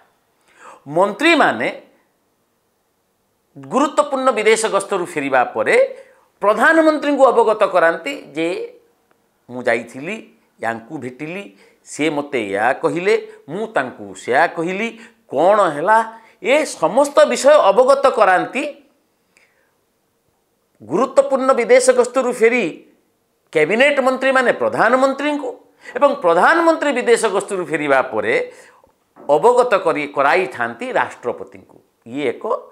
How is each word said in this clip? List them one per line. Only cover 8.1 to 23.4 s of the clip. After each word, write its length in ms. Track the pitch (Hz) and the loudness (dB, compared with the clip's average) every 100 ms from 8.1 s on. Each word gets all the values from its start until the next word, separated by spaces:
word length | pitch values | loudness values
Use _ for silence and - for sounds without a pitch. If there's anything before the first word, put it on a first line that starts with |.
| - | -12
ଯେ, 580 | - 143 165 202 480 - _ _ _ _ _ _ - | -12 -6 -4 -4 -10 -16 _ _ _ _ _ _ -16
"ମୁଁ 140 | 123 | -6
ଯାଇଥିଲି, 720 | 120 120 117 131 151 220 - _ _ - | -2 -2 -4 -14 -12 -12 -14 _ _ -10
ୟାଙ୍କୁ 340 | 110 113 113 156 | -8 -8 -10 -12
ଭେଟିଲି, 600 | 123 127 151 185 202 _ _ _ | -12 -12 -14 -12 -16 _ _ _
ସେ 260 | - - 156 | -16 -4 -2
ମୋତେ 300 | 147 143 127 | -2 -4 -4
ଏଇଆ 340 | 104 98 113 | -4 0 0
କହିଲେ, 580 | 139 151 151 185 220 - - - | 0 -2 -2 -2 -2 -4 -20 -14
ମୁଁ 180 | 175 220 | -10 -6
ତାଙ୍କୁ 480 | - 127 117 101 90 | -4 -6 -10 -18 -14
ସେଇଆ 320 | - 131 165 | -2 0 0
କହିଲି, 520 | 170 165 185 226 226 - _ - | -2 -6 -6 -8 -10 -20 _ -8
କ'ଣ 300 | 131 175 214 185 | 0 2 2 2
ହେଲା?" 500 | 147 180 220 226 - - _ | 0 2 2 0 -10 -20 _
ଏ 220 | 190 294 294 | 0 0 0
ସମସ୍ତ 540 | - 160 220 285 311 | -4 -2 0 2 4
ବିଷୟ 300 | 277 233 254 | 2 4 4
ଅବଗତ 580 | 302 190 196 254 277 269 | 6 4 4 4 4 2
କରାନ୍ତି। 840 | 240 196 180 165 247 302 - _ _ _ _ _ _ _ _ _ _ _ _ _ _ _ _ _ _ _ _ | 4 4 4 0 -6 -8 -10 _ _ _ _ _ _ _ _ _ _ _ _ _ _ _ _ _ _ _ _
ଗୁରୁତ୍ୱପୂର୍ଣ୍ଣ 720 | 107 160 254 277 277 269 262 | -6 -4 0 2 2 2 0
ବିଦେଶ 360 | 240 226 247 247 | 0 4 4 4
ଗସ୍ତରୁ 440 | 247 233 262 247 | 2 2 0 -2
ଫେରି 580 | 214 226 247 175 - - _ _ _ _ _ | 2 2 2 -2 -6 -20 _ _ _ _ _